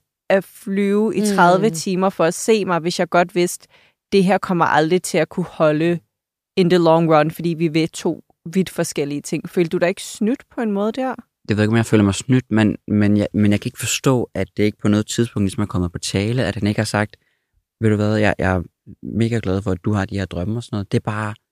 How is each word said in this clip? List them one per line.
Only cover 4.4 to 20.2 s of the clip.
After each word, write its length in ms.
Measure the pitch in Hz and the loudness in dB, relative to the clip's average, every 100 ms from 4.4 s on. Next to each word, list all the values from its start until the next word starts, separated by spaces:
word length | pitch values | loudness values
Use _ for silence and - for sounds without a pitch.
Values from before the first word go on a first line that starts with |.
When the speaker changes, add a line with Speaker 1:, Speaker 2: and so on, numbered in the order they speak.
| - 180 156 | 0 0 2
Speaker 1:
aldrig 380 | 147 160 180 | 2 2 0
til 140 | - 180 | 0 -2
at 120 | 156 | -2
kunne 160 | - 170 | -4 -6
holde 500 | - 156 151 170 165 _ _ _ _ _ - | 0 0 2 0 -2 _ _ _ _ _ 0
in 120 | 175 | 2
the 80 | 180 | 4
long 360 | 165 165 165 156 | 4 4 4 4
run, 160 | 151 | 2
fordi 180 | - 170 | -2 -4
vi 180 | 160 165 | -2 -2
vil 220 | 156 160 | 0 -2
to 340 | - 185 - _ _ 170 | -4 -6 -6 _ _ -6
vidt 160 | 190 175 | -2 -2
forskellige 520 | - 170 - 143 143 | -4 -6 -4 -4 -6
ting. 280 | - 160 - | -6 -8 -4
Følte 200 | - 165 | -2 -2
du 80 | 180 | 0
dig 120 | 175 | -2
ikke 140 | 196 | -2
snydt 400 | - - 214 277 - - | -10 -4 -2 -4 -8 -6
på 60 | |
en 100 | 226 | -4
måde 200 | 202 214 | -2 -4
der? 240 | 226 262 - | -4 -6 -8
Speaker 3:
Det 20 | - _ - | -16 _ -4
ved 60 | 104 | 0
jeg 60 | |
ikke, 80 | 107 | 2
om 60 | 117 | 2
jeg 80 | 113 | 2
føler 180 | 113 | 4
mig 120 | 101 98 | 2 0
snydt, 300 | - 127 - | 0 0 2
men, 260 | 107 107 - - | 2 2 0 -2
men 300 | 104 104 104 | 0 2 2
jeg, 100 | 104 | 0
men 180 | - 104 | 2 2
jeg 100 | 104 | 2
kan 60 | 127 | -2
ikke 120 | - | -8
forstå, 500 | 113 - 147 127 - | -6 -2 0 0 -2
at 140 | - 95 - | -6 -6 -2
det 60 | |
ikke 140 | 104 - | -2 0
på 100 | 107 | 0
noget 180 | 104 107 | 0 0
tidspunkt 360 | - 120 110 | -2 -2 0
ligesom 180 | 98 98 | -2 -2
er 40 | 104 | -4
kommet 260 | 90 87 | -2 -4
på 60 | - | -6
tale, 460 | - 95 104 123 98 | -6 -4 -2 -2 -4
at 100 | 101 | -2
han 120 | 104 | -2
ikke 120 | 104 | -2
har 60 | 107 | -2
sagt, 320 | 104 107 - _ _ _ _ _ - | -2 -4 -8 _ _ _ _ _ -2
"Ved 80 | 110 | 0
du 60 | 104 | 2
hvad, 220 | 107 107 | 0 0
jeg, 180 | 104 - | 0 0
jeg 160 | 92 92 | 0 -2
er 60 | 85 _ - - 64 101 | -4 _ -20 -16 -8 -2
mega 220 | 113 117 | -2 -2
glad 180 | 98 95 | -2 -4
for, 100 | 101 | -4
at 60 | 92 - | -4 -2
du 60 | |
har 120 | 104 98 | -2 -2
de 120 | |
her 80 | 98 | -6